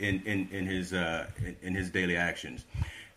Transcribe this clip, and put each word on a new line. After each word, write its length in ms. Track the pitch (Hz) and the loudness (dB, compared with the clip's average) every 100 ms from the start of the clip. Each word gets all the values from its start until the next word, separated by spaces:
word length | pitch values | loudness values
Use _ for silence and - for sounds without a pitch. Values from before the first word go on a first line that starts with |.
in, 200 | 101 95 107 | 0 2 2
in, 220 | 98 95 | 0 0
in 160 | 95 92 | -2 0
his, 260 | 92 90 | 0 0
uh, 360 | 92 82 82 - - | 2 2 0 -2 -6
in, 180 | 95 82 | -6 -4
in 120 | 90 95 | -2 0
his 140 | 90 | 2
daily 260 | 95 90 87 | 2 4 4
actions. 480 | 87 78 76 62 - - - - - | 2 0 -6 -10 -6 -4 -4 -6 -16